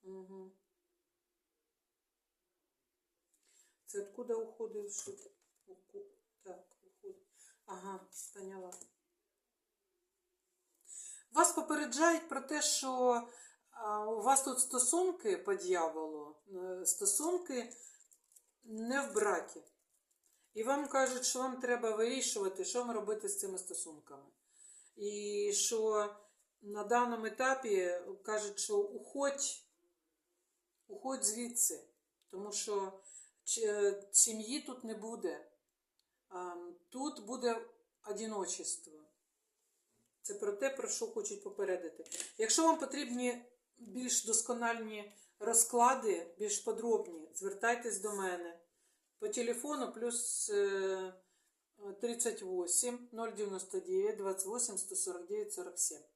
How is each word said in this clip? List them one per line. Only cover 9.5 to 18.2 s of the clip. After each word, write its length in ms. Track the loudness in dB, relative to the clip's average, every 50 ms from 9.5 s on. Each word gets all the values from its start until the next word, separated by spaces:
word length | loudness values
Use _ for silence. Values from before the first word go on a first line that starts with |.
| _ _ _ _ _ _ _ _ _ _ _ _ _ _ _ _ _ _ _ _ _ _ _ _ _ _ _ -16 -14 -14 -14 -14 -16 -18 -20 _
Вас 200 | 4 6 6 6
попереджають 800 | 6 2 0 0 0 0 0 -2 4 6 6 6 6 6 0 -2
про 120 | -4 -4
те, 200 | -4 -2 -2 0
що, 600 | 2 2 2 2 0 0 2 6 6 6 6 6 2 -4 -14 -20 -20 -20 -20 _ _ _
а, 340 | -12 -6 -4 -2 0 0 0
у 160 | 0 -2 2
вас 220 | 6 6 6 6 6
тут 160 | 2 0 0
стосунки 800 | 0 0 2 2 2 4 4 4 4 4 2 0 0 0 0
по 160 | 0 2 0 -2
дьяволу, 800 | 0 2 2 2 2 2 0 0 -4 -6 -6 -6 -8 -10 -12 -16 -20 _ -12 -10
е, 300 | -8 -6 -6 -6 -2 0
стосунки 880 | 0 0 2 2 2 2 2 2 0 0 0 -2 -4 -4 -6 -6 -6 -12 -18 -20 -20 -20 -20 -20 _ -20 _